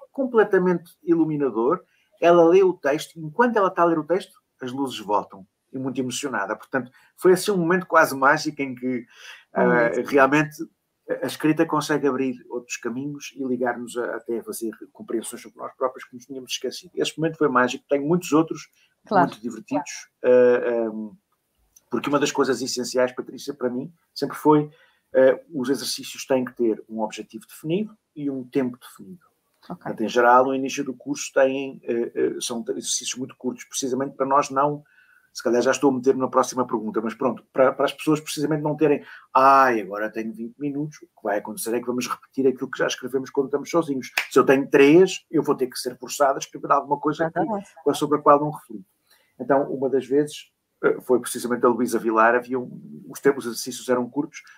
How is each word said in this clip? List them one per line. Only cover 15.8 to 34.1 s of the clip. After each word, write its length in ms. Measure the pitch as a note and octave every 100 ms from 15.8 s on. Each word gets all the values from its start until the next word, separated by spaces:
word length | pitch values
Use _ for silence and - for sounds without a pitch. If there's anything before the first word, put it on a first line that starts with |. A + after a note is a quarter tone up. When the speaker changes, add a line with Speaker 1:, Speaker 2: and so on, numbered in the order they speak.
| C3 B2+
Speaker 1:
que 100 | - B2
nos 100 | B2+
tínhamos 260 | C3 B2
esquecido. 400 | - B2+ - F3+ D#3
Esse 220 | D3 -
momento 200 | D#3+ D#3+
foi 100 | D3
mágico, 380 | B2+ B2+ - -
tenho 180 | C#3+ C#3+
muitos 280 | F3 -
outros 340 | D3 D#3+ - - _ _ _ -
Speaker 2:
Claro. 240 | G3+ E3+
Speaker 1:
muito 120 | -
divertidos, 680 | A3+ G#3+ - C#4+ - - - _
eh, 420 | B2+ B2 B2 B2 A#2+
ehm, 440 | A#2 A2+ G#2+ G#2+ F#2+ _ _ _ _ _ _ _
porque 200 | A#2 C#3
uma 100 | C#3+
das 100 | C#3+
coisas 320 | - B2+ B2
essenciais, 520 | C3 - A#2+ B2+ B2+
Patrícia, 400 | - - B2+ -
para 160 | C#3+ B2+
mim, 200 | B2 D#3+ - _
sempre 220 | - C3+ -
foi, 340 | D3+ D3+ D3+ - _ _ _
eh, 280 | C3 C3 B2 -
os 160 | D#3 B2
exercícios 560 | B2 G2+ - C3 - -
têm 180 | C3
que 100 | B2
ter 300 | - A#2 G#2 -
um 100 | A2
objetivo 480 | - - G#2+ A2+ -
definido 500 | - D#3 F3+ G#3+ - _
e 160 | D3+ C#3+
um 140 | C3+
tempo 340 | B2 C#3+ B2 B2
definido. 480 | - - G2+ - _ _ _ _
Speaker 2:
Ok. 120 | - F#3
Speaker 1:
Portanto, 240 | - G#2+
em 80 | A2
geral, 340 | B2+ A#2+ B2
no 100 | C3
início 300 | C3+ C3+ -
do 100 | C3
curso 380 | B2 - C#3+ -
têm, 460 | - C3+ C3+ C3+ A#2+ -
eh, 260 | A#2 A#2+
eh, 200 | B2+ B2+ A#2
são 240 | - A#2 A2
exercícios 440 | - - - - B2
muito 180 | C3 -
curtos, 260 | B2+ B2
precisamente 500 | - - C3 B2 C#3